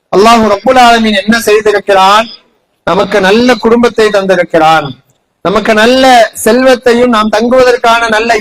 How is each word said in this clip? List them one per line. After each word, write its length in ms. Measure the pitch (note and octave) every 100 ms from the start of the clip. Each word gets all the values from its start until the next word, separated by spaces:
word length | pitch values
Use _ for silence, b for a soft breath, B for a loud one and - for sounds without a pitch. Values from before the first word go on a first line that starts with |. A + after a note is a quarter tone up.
| _
அல்லாஹ் 320 | F3+ A3 A#3 A3
ரப்புல் 280 | G3 - B3+
ஆலமீன் 340 | A#3+ A#3 A3 G#3
என்ன 140 | G3+ A#3 A3
செய்திருக்கிறான்? 840 | G#3 G#3+ G3+ G3 G3 F#3+ G#3 A3+ - _ _ _ _ -
நமக்கு 320 | E3 G3 G#3
நல்ல 360 | F#3+ G#3+ B3 A#3
குடும்பத்தை 420 | A3+ A#3+ A#3+ A3+ G#3+ G3+
தந்திருக்கிறான், 720 | F#3+ F#3 E3+ E3+ D#3 D#3+ D3 A#2+ _ _ _ _
நமக்கு 280 | E3 G#3 G#3+
நல்ல 300 | G#3+ A3+ B3+ C4 B3 G#3+ -
செல்வத்தையும் 680 | - A#3+ C4 B3+ B3 A#3 B3 A3+
நாம் 180 | G#3+
தங்குவதற்கான 720 | G#3+ A#3+ B3+ B3 A#3+ A#3 A3+ A#3
நல்ல 160 | G#3+ A#3 A3+